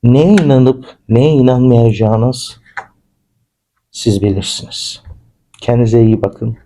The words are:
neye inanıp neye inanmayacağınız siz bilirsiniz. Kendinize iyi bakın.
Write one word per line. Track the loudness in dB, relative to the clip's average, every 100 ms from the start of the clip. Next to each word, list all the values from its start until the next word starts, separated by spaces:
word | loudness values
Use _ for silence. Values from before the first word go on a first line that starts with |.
neye | 2 2 4
inanıp | 2 2 2 2 0 -8 -20 _
neye | 0 2
inanmayacağınız | 2 2 2 2 4 2 0 -2 0 -2 -4 -12 -20 _ -20 -20 _ _ _ _ _ _ _ _ _ _
siz | -8 -4 -2
bilirsiniz. | -2 -4 -8 -12 -14 -16 -16 -16 -20 -20 _ _ _ _
Kendinize | -4 -2 0 2
iyi | 2 2
bakın. | -2 -8 -12 -12